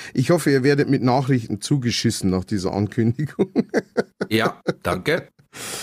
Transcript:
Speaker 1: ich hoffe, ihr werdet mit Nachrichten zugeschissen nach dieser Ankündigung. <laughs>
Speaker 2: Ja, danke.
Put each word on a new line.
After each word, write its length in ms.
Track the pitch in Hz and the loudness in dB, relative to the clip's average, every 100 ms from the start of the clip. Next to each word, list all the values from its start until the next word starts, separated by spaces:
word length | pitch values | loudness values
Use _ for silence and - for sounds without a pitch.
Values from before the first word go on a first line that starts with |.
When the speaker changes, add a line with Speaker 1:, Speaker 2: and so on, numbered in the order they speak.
| - | -6
Speaker 1:
ich 180 | - 131 | -2 2
hoffe, 180 | 170 151 | 2 4
ihr 120 | 139 | 2
werdet 260 | 127 143 - | 4 2 2
mit 140 | 139 | 2
Nachrichten 580 | 123 127 131 135 113 104 | 2 2 2 0 0 -6
zugeschissen 680 | - 147 120 107 120 107 95 | -2 0 0 0 0 0 0
nach 140 | 92 95 | 0 -2
dieser 280 | 104 90 | -4 -2
Ankündigung. 800 | 95 101 - 113 120 147 - 196 - | -2 -2 0 0 0 -4 -2 -2 -2
<laughs> 60 | - 262 - - - - - | -2 -2 -4 -4 -6 -6 -2
Speaker 2:
Ja, 320 | 110 110 - - - | 0 0 -2 -6 -4
danke. 460 | - 90 92 165 - _ _ - - - | -2 -2 -2 -2 -4 _ _ -16 -12 -12